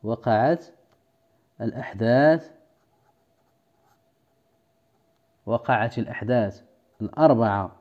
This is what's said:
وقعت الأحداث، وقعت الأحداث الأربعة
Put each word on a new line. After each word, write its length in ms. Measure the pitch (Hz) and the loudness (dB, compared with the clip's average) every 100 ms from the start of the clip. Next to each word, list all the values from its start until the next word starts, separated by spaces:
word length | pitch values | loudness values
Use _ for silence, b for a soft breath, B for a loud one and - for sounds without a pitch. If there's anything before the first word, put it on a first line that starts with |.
وقعت 600 | 104 113 - 107 127 165 - _ _ _ _ _ _ _ _ _ | -6 -6 0 2 2 0 -6 _ _ _ _ _ _ _ _ _
الأحداث، 880 | 113 - - 98 113 127 147 160 - - _ _ _ _ _ _ _ _ _ _ _ _ _ _ _ _ _ _ _ _ _ _ _ _ _ _ _ _ - | -8 -8 -12 -4 0 4 4 2 -2 -20 _ _ _ _ _ _ _ _ _ _ _ _ _ _ _ _ _ _ _ _ _ _ _ _ _ _ _ _ -6
وقعت 520 | 117 - 120 117 - | -6 0 0 0 -4
الأحداث 680 | 107 - 104 123 104 - _ _ _ _ | -8 -8 -2 0 0 -6 _ _ _ _
الأربعة 720 | 107 - 156 123 113 101 92 - | -10 2 4 4 2 0 -4 -10